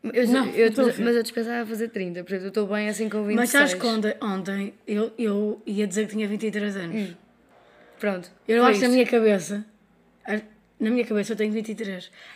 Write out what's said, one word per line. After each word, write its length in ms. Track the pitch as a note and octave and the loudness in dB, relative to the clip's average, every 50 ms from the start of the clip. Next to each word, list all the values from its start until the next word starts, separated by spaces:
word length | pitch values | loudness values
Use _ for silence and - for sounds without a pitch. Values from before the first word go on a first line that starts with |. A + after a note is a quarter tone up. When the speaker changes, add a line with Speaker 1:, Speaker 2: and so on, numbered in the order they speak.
| - | -8
Speaker 1:
Mas 80 | A3+ - | -2 0
eu, 120 | A#3 B3 A3 | 2 4 4
Speaker 2:
Não, 180 | B3 C4+ B3+ G3 | 4 4 2 0
Speaker 1:
eu, 40 | F3 | 2
Speaker 2:
eu 120 | G#3+ A3+ A3+ | 4 4 4
estou 160 | A3 B3+ C4 | 4 4 2
a 40 | A#3 | 2
ver. 100 | - - | 2 2
Speaker 1:
mas 140 | G#3+ A#3 A#3+ | 0 2 2
eu 60 | A#3 | 2
dispensava 420 | A3 A3+ - A#3+ A3+ A3+ A#3+ A#3+ A#3 | 0 -2 -4 -6 -4 -4 -4 -6 -6
fazer 220 | G#3+ A3+ G#3 A3+ A3+ | -6 -6 -6 -6 -6
trinta, 340 | - G3+ F#3 F3+ F3 F3 | -6 -6 -6 -6 -8 -10
por 60 | F3 F3 | -8 -6
exemplo, 120 | G3 F#3+ F#3 | -6 -6 -6
eu 40 | G3 | -4
estou 180 | F#3+ A3 G#3 | -2 -2 -2
bem 240 | F#3 G#3 G#3 G#3 G#3 | 0 -2 -2 -2 -2
assim 180 | G#3+ F3 A3 G#3+ | -4 -4 -4 -4
com 140 | G#3 G#3+ | -2 -2
Speaker 2:
Mas 260 | G#3 G3+ G#3+ A3+ A#3+ A#3+ | -2 0 2 2 2 4
sabes 240 | - C#4+ D4 C#4 | 4 4 4 4
Speaker 1:
vinte 80 | - F#3 | 2 0
e 20 | B3 | 0
seis. 60 | A#3+ | 0
Speaker 2:
que 60 | A3+ A3 | 0 0
ontem, 160 | G#3 G#3+ G#3 - | 0 -2 -4 -4
ontem 540 | - G#3+ G3 F#3+ F#3 G3 G3 G3 G3 G3 - _ _ | -4 -4 -4 -4 -4 -4 -4 -4 -6 -8 -10 _ _
eu, 240 | - G#3+ G#3 A3 A3+ A3 - | -4 -2 -2 -2 -2 -2 -2
eu 440 | A#3+ G#3+ G3+ G3+ G#3+ G#3 G#3 - - | -2 0 0 0 0 -2 -4 -6 -6
ia 220 | - G#3 G3+ G#3+ | -6 -2 -2 -2
dizer 180 | G3+ F3 G#3+ G#3+ | -2 0 -2 -4
que 60 | G3 | -2
tinha 160 | G3+ G#3+ G#3+ G3+ | -4 -4 -4 -4
vinte 140 | G#3 G#3 A3+ | -4 -4 -4
e 40 | A3 | -4
três 260 | G#3 G#3 G3+ G#3 G3 | -4 -4 -4 -4 -6
anos. 180 | G3 F3+ E3+ F3 A3 G3+ F3+ | -6 -8 -6 -6 -6 -6 -6
Speaker 1:
Hum. 40 | E3+ - _ _ _ _ _ _ _ _ _ _ _ - - - - - | -8 -16 _ _ _ _ _ _ _ _ _ _ _ -20 -20 -20 -14 -6
Pronto, 320 | - G#3 G3 F3+ E3+ - _ _ _ | -4 -4 -4 -4 -8 -14 _ _ _
Speaker 2:
Eu 140 | - A3 A#3 | 2 4 6
Speaker 1:
foi 80 | B3 B3+ | 6 6
Speaker 2:
acho 80 | - G3+ | 6 6
que 60 | B3+ | 4
na 20 | B3 | 4
Speaker 1:
isto. 60 | B3 | 6
Speaker 2:
minha 100 | B3+ A#3+ | 4 4
cabeça, 580 | - B3 A#3 A3 A3 G#3 F#3+ E3 - G3+ G#3 G#3+ _ _ _ _ _ _ _ _ _ _ _ _ | 4 4 4 4 4 4 4 0 -4 -8 -8 -8 _ _ _ _ _ _ _ _ _ _ _ _
a-, 140 | - A3 G#3+ G#3+ - - _ _ _ _ _ | -6 -6 -6 -6 -10 -20 _ _ _ _ _
na 120 | A#3+ A3 | -2 0
minha 160 | B3 B3 A#3 | 0 0 0
cabeça 260 | A3+ A3 G#3 G3+ G#3+ | 0 0 -2 0 -2
eu 40 | A3+ | -2
tenho 140 | G3 G#3+ G#3+ | -2 -2 -2
vinte 180 | G#3+ A3+ A3 A3 | -2 -4 -6 -6
e 40 | G#3+ | -8
três. 360 | A3 A3+ G3 F#3+ F3+ F3+ - _ - - - - | -8 -8 -8 -8 -10 -12 -18 _ -20 -20 -20 0